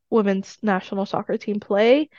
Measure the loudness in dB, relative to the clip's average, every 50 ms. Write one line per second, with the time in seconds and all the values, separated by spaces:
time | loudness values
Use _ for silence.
0 | _ _ 0 2 2 2 0 -2 -4 -8 -12 _ -2 -2 -2 -2 -2 -6 -6 -6
1 | -4 -4 -4 -6 -4 -4 -6 -6 -4 -6 -6 -6 -4 -2 0 2 4 4 4 4
2 | 2 -2 _